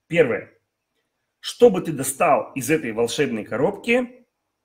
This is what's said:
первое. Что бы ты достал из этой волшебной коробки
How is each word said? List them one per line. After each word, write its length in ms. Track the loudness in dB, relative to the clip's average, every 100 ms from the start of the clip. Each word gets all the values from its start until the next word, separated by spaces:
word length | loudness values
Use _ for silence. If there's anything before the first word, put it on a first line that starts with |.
| _
первое. 440 | 0 2 0 -8 _ _ _ _ _ _ _ _ _
Что 300 | -16 4 4
бы 120 | 4
ты 120 | -2
достал 580 | -6 -6 0 2 2 0
из 160 | -8 -2
этой 220 | -2 -2
волшебной 540 | -2 -2 0 -2 -2 -6
коробки 800 | -2 -2 -2 -2 -2 -2 -10 _ _ _ _